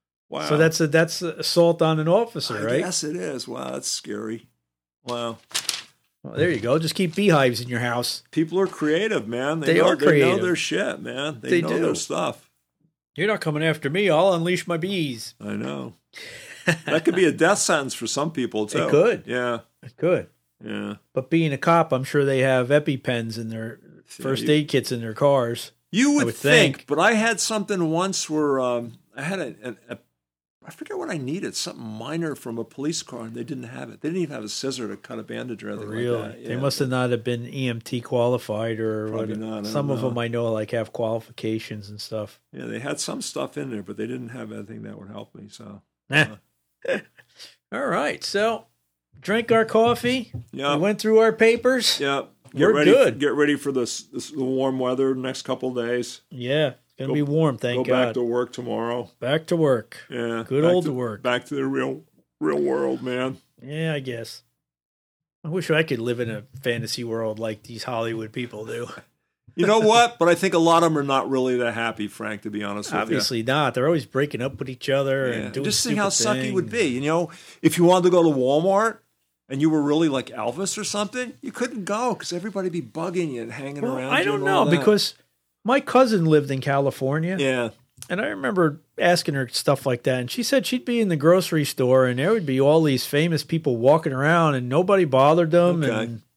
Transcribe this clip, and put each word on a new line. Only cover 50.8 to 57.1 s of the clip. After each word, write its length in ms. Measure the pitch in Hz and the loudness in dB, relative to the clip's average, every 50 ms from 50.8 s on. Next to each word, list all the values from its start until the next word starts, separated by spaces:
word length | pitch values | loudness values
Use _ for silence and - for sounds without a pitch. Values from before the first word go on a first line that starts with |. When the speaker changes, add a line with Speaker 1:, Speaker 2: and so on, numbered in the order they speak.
Speaker 2:
went 180 | 175 208 214 208 | 2 0 0 0
through 180 | - 220 220 220 | 2 4 6 6
our 140 | 226 226 220 | 6 6 6
papers. 640 | 220 226 226 233 233 233 247 262 247 214 - - - | 6 6 6 6 4 4 2 2 2 2 0 0 0
Speaker 1:
Yeah. 240 | 139 139 139 139 - - _ _ _ - | 0 0 0 -2 -4 -6 _ _ _ -8
Get 160 | - 135 147 | 0 2 4
Speaker 2:
We're 60 | - - | 4 6
Speaker 1:
ready, 160 | 147 151 175 | 6 6 8
Speaker 2:
good. 280 | 220 277 254 160 117 110 | 8 8 6 4 2 0
Speaker 1:
get 140 | 143 139 120 | 0 0 2
ready 220 | 147 147 147 143 | 2 4 2 2
for 160 | 139 - 143 | 0 0 -2
this, 320 | 135 127 120 110 - - - | 0 0 0 -2 -4 -8 -12
this, 260 | _ - 123 - - | _ -12 -12 -12 -10
the 120 | - 135 131 | -6 -4 -2
warm 360 | 131 131 131 131 135 131 131 | -2 0 0 0 0 0 0
weather 340 | 127 127 131 127 135 135 135 | 0 0 0 2 2 0 0
next 280 | 131 127 131 127 - | -2 -4 -6 -8 -6
couple 360 | - - 131 127 - 131 127 | -6 -6 -6 -4 -4 -6 -4
of 80 | 123 117 | -4 -4
days. 340 | 117 123 123 120 - - - _ - | -2 -2 -4 -4 -6 -10 -18 _ -18
Speaker 2:
Yeah. 440 | - 127 120 123 139 156 156 135 117 _ _ _ _ - | -14 -8 -4 -2 0 0 0 0 -2 _ _ _ _ -8
Gonna 80 | 135 | -4
Speaker 1:
Go, 40 | 135 | -2